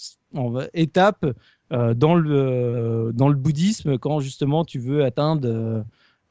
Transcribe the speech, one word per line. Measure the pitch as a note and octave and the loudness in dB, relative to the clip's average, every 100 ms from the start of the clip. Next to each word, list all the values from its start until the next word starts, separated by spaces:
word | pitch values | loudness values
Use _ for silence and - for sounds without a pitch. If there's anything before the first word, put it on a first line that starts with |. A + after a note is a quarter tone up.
| - - _ | -20 -20 _
on | D3 B2 | -6 -4
va, | B2+ C#3+ | -4 -6
étapes, | E3+ D#3+ F#3 G3 - D3+ - _ _ _ | -2 0 4 2 2 -4 -4 _ _ _
euh, | B2 A#2 A#2 | 0 0 4
dans | D#3 F3 | 4 4
le, | D3+ C#3+ | 4 2
euh, | C3 B2 B2 A#2+ A#2 A2+ A2+ | 2 0 -2 -2 -2 -2 -2
dans | A#2 C#3 | 2 2
le | C#3+ | 4
bouddhisme, | C#3 D3 F#3+ A3 D3+ B2+ | 0 0 0 0 -2 -2
quand | C#3+ D3+ | -2 -4
justement | C3+ - C#3 D#3 E3+ | -4 -4 0 0 -2
tu | C#3 | -6
veux | A#2+ D3 | -4 0
atteindre, | C3 C3 D3+ D#3+ B2 | 0 0 0 0 -2
euh, | A2+ A2+ A2+ G#2+ - _ _ _ | -2 -4 -6 -8 -16 _ _ _